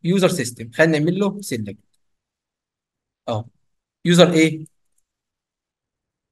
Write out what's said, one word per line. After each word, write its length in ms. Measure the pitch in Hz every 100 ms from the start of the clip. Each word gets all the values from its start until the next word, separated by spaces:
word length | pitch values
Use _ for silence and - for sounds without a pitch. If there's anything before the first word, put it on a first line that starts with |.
يوزر 240 | 170 190 180
سيستم. 420 | 175 117 - 117
خلينا 280 | - 160 151
نعمل 200 | 156 190
له 220 | 202 202
سيلكت. 380 | - 117 101 98 _ _ _ _ _ _ _ _ _ _ _ _ _ _ -
اهو. 160 | 110 117 _ _ _ _ _
يوزر 280 | 170 175 170
ايه؟ 320 | 165 160 156 156 _ _ _ _ _ _ _ _ _ _ _ _ _ _ _ _